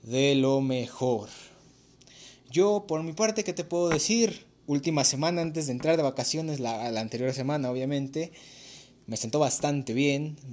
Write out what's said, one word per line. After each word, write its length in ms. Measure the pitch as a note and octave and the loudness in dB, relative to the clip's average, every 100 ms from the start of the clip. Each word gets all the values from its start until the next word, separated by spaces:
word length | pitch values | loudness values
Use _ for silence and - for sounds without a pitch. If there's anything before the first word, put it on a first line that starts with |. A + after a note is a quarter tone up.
de 320 | A2+ B2+ C#3 C#3 | -4 2 4 4
lo 240 | C3 C3+ | 4 2
mejor. 680 | C3+ B2+ A#2 - B2+ A2+ G#2 - - - - - _ _ - - - - - | 2 -2 -4 -2 0 0 -4 -14 -20 -20 -20 -20 _ _ -20 -20 -20 -20 -2
Yo, 360 | C#3+ G3+ G#3 G#3 | 4 4 4 0
por 160 | D#3 | -4
mi 100 | E3 | -2
parte, 300 | D#3+ A3 A3 | 0 0 0
¿qué 100 | G3+ | -4
te 120 | F3 | -6
puedo 240 | D#3+ F3 F3 | -4 0 2
decir? 580 | D#3 - A#3 A3+ - - _ - | 2 2 2 2 0 -14 _ -4
Última 340 | C#3+ E3 D3+ | -2 0 2
semana 400 | C3+ C3+ D#3+ F3 | 2 2 0 0
antes 240 | E3 D#3+ D3 | -2 -4 -4
de 60 | |
entrar 240 | B2 D3 E3 | -2 2 2
de 80 | |
vacaciones, 560 | C#3 C3+ A#2+ D#3 D#3+ C#3 | 2 0 -4 -4 -4 -4
la, 320 | A#2 A2+ A#2+ | -4 -4 -4
la 80 | A2+ | -4
anterior 340 | A2 A#2+ B2+ | -4 -2 -2
semana, 380 | C3 C3 D3+ B2+ | -2 -2 -2 -2
obviamente. 580 | B2+ C3 C#3+ C3+ D3+ E3 - - - - - - - - | -2 -2 -2 -4 -6 -8 -10 -20 -20 -20 -20 -20 -20 -10
Me 100 | A2 | -8
sentó 240 | A2+ C#3+ | -2 2
bastante 540 | C#3 - D3 C#3+ B2+ | 2 2 0 0 -2
bien, 420 | A#2+ C#3+ C#3 D3+ D3 C3+ | 2 2 2 -2 -8 -14